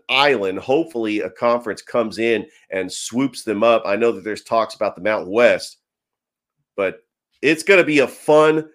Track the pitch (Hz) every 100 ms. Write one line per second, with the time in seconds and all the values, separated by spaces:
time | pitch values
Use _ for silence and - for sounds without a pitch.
0 | - 131 143 127 95 95 107 139 165 120
1 | 110 104 95 - 120 120 117 92 - 123
2 | 110 95 117 110 - _ _ 95 90 -
3 | - 113 135 135 - 101 113 113 - 101
4 | 117 101 98 101 - 113 110 - 101 -
5 | 98 107 87 104 120 90 - - _ _
6 | _ _ _ _ _ _ _ - 95 -
7 | _ _ _ _ 135 160 - 196 147 147
8 | 120 - - 156 156 156 156